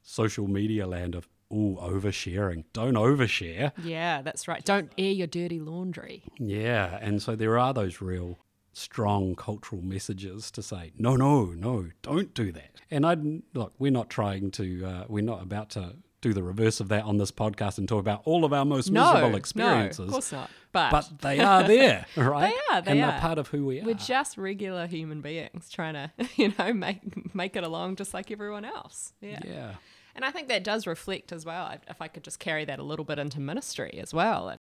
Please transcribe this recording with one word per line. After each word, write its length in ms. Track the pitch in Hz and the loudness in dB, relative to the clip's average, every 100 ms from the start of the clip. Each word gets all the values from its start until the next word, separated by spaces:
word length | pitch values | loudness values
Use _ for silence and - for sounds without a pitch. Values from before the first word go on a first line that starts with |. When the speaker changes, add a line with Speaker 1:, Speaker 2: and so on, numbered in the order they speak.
Speaker 1:
social 440 | - - 110 - 101 | -10 0 0 0 -2
media 380 | 98 107 107 95 | 0 0 0 -2
land 280 | 90 90 | -4 -4
of, 140 | 87 - _ _ | -6 -12 _ _
"Ooh, 240 | 107 107 92 | 0 0 0
oversharing. 840 | 87 95 101 92 - 92 98 82 - | -2 -2 -2 -4 -4 -2 -2 -4 -8
Don't 220 | 113 120 | -4 2
overshare." 760 | 120 113 143 113 - 85 85 143 - | 4 4 4 2 0 -4 -4 -4 -4
Speaker 2:
Yeah, 380 | 165 160 170 151 | -8 -4 -2 -2
that's 240 | 135 - - | -4 -8 -8
right. 160 | 160 | -6
Don't 260 | - 196 156 - | 2 2 0 -2
air 160 | 190 | 0
your 140 | 196 170 | 0 -2
dirty 340 | 170 175 170 | -4 -4 -6
laundry. 640 | 151 170 185 170 - - - - | -6 -6 -6 -8 -12 -16 -18 -6
Speaker 1:
Yeah, 600 | 110 104 110 117 92 92 | -2 0 2 2 2 -2
and 180 | 107 104 | -2 0
so 140 | 113 110 | 0 0
there 220 | 110 117 | 2 4
are 160 | 127 | 4
those 260 | 131 95 82 | 2 -2 -4
real 380 | 95 90 87 90 _ _ _ | -6 -4 -6 -10 _ _ _
strong 640 | - - - 104 101 95 | -16 -10 0 2 2 2
cultural 480 | 87 - 107 - 101 | -2 -6 -8 -8 -8
messages 680 | 90 95 - 95 98 98 - | -4 -6 -6 -8 -8 -12 -12
to 100 | - | -12
say, 300 | - 95 80 - | -10 -10 -12 0
"No, 200 | 117 123 | 4 6
no, 300 | 135 143 95 | 6 6 4
no, 440 | 85 107 120 85 - | -2 -2 -2 -4 -10
don't 300 | - 156 196 | -2 -2 -2
do 160 | - 104 | -2 -4
that." 280 | 82 - - _ | -4 -18 -20 _
And 140 | 147 160 | 2 2
I, 100 | 170 151 160 - | 2 0 -6 -8
look, 220 | 135 107 _ | -6 -6 _
we're 120 | 139 | 2
not 180 | 127 107 | 2 0
trying 400 | - 101 98 98 | -2 -2 0 -4
to, 320 | - 95 90 | -4 -4 -4
uh, 200 | 92 90 - | -6 -6 -4
we're 160 | 104 | -2
not 180 | 107 104 | -2 -4
about 280 | 92 101 107 | -6 -8 -6
to 260 | 110 90 123 _ _ | -8 -10 -14 _ _
do 140 | 123 | 0
the 80 | 98 | 0
reverse 380 | 90 98 113 - | -2 2 2 2
of 80 | 95 | 0
that 140 | 104 | 0
on 120 | 107 104 | 2 2
this 140 | 98 | 0
podcast 460 | - 107 104 101 101 | 0 -2 0 -4 -2
and 100 | 95 | 0
talk 100 | 107 | 0
about 220 | 101 104 - | 0 -2 2
all 180 | 170 | 4
of 80 | 156 | 4
our 120 | 143 143 | 4 2
most 240 | 139 185 | 2 2
Speaker 2:
No, 140 | 208 | 6
Speaker 1:
miserable 260 | 302 254 131 | 8 8 6
Speaker 2:
no, 60 | 101 | 2
Speaker 1:
experiences. 640 | - 214 240 - 101 - 92 | -2 0 4 4 2 -2 -4
Speaker 2:
of 40 | |
course 200 | 269 - | -4 -4
not. 180 | 139 - - _ | -8 -10 -16 _
But 200 | 185 139 | 0 4
Speaker 1:
But 280 | 151 - 151 | 4 2 -6
they 200 | 139 139 | 0 4
are 220 | 202 190 190 | 8 8 10
there, 380 | 233 262 101 - | 10 10 6 -2
Speaker 2:
<laughs> 60 | - | 2
Speaker 1:
right? 360 | 127 143 392 | 4 6 4
Speaker 2:
They 220 | 480 587 381 | 2 2 2
are, 60 | |
they 80 | - | 4
Speaker 1:
And 100 | 143 | 4
Speaker 2:
are. 100 | - | 4
Speaker 1:
they're 80 | - | 2
part 180 | 165 160 | 0 0
of 100 | 139 | -2
who 160 | 147 | -2
we 160 | 139 131 | -2 -2
are. 40 | 214 | -2
Speaker 2:
We're 80 | |
just 420 | 214 - 254 285 - | -2 0 0 0 -6
regular 500 | 190 196 196 180 170 | -6 -6 -6 -6 -6
human 360 | 170 160 151 | -6 -6 -8
beings 480 | 147 160 - 170 - | -6 -8 -8 -14 -12
trying 240 | - 160 | -8 -6
to, 180 | 151 143 - | -6 -10 -8
<laughs> 180 | 240 - | -6 2
you 160 | 214 202 | 2 2
know, 160 | 185 | 0
make, 600 | 202 180 196 202 180 - | 0 -2 -6 -8 -10 -10
make 220 | 190 185 196 | -6 -6 -4
it 80 | |
along 320 | 170 165 180 190 | -6 -4 -6 -6
just 160 | 196 | -8
like 180 | 214 196 | -10 -10
everyone 360 | 208 208 208 220 | -10 -10 -10 -12
else. 480 | 440 - - - _ | -14 -14 -14 -16 _
Yeah. 180 | 208 208 - | -14 -12 -10
Speaker 1:
Yeah. 280 | - 113 95 - - _ | -10 -12 -14 -18 -20 _
Speaker 2:
And 80 | - | -8
I 60 | 262 | -6
think 180 | 339 269 | -6 -2
that 140 | 214 | -2
does 240 | 190 220 196 | 0 -2 -2
reflect 460 | 165 - 190 - | -6 -6 -8 -8
as 140 | 170 160 | -12 -10
well, 280 | 170 175 - - | -8 -8 -10 -16
if 140 | - | -14
I 60 | 160 | -14
could 140 | - | -14
just 160 | - - | -16 -8
carry 280 | 180 156 151 | -4 -2 -4
that 120 | 135 | -6
a 40 | |
little 220 | 139 156 151 | -8 -8 -6
bit 120 | 147 | -6
into 220 | 147 143 | -4 -6
ministry 580 | 139 202 - - 110 - | -6 -6 -6 -8 -8 -10
as 140 | - | -6
well. 420 | 156 208 202 92 69 | 0 2 0 -4 -12